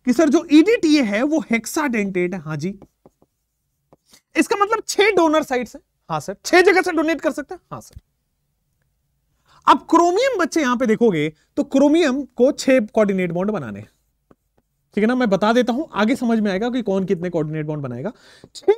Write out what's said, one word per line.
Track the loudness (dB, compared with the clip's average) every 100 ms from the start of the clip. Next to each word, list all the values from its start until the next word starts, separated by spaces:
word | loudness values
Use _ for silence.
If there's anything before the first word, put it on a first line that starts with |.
| -2
कि |
सर | 2 2
जो | 2 4
ईडीटीए | 4 6 4 2 2
है | 2 0
वो | 0 -2 -2
हेक्साडेंटेट | -4 -4 -4 -2 -2 -2 -2 -4
है। | -6
हाँ | -8 -8
जी, | -8 -10 -18 _ _ _ _ _ _ _ _ _ _ _ _ _ _ -4
इसका | -2 0
मतलब | -2 -2 -4
छह | 0 2
डोनर | 2 2 2
साइट्स | -2 -4 -6 -12
है। | _ _ -8
हाँ | -8
सर, | -8 -12 2
छह | 4
जगह | 6 4
से | 0
डोनेट | 0 0 -2
कर | -4
सकते | -6 -10 -14
हैं। | -16
हाँ | -18
सर, | -18 -20 _ _ _ _ _ _ _ _ _ _ _ _ _ _ _ _ 2
अब | 2 2
क्रोमियम | 2 4 2 0 -2
बच्चे | -2 -2
यहां | -2 0
पे | 0
देखोगे | 2 2 0 -4 -8 _ -8
तो | -2
क्रोमियम | 2 4 4 2 -2 -6 0
को | 0
छह | 2 0 0 2
कोऑर्डिनेट | 0 0 0 -4
बॉन्ड | -4 -4
बनाने | -6 -8 -14
हैं, | -16 _ _ _ _ _ _ _ _ _ _ -2
ठीक |
है | 0
ना? | 0
मैं | 0
बता | 0 2
देता | 2 0
हूं, | -2 -4
आगे | -2 0 0
समझ | 0 0
में | 0
आएगा | -2 -4
कि | -4
कौन | -2 -2 -2
कितने | -4 -4
कोऑर्डिनेट | -4 -4 -6 -6
बॉन्ड | -6
बनाएगा। | -8 -8 -10 -12 _ -20 -20 -6
छह | -2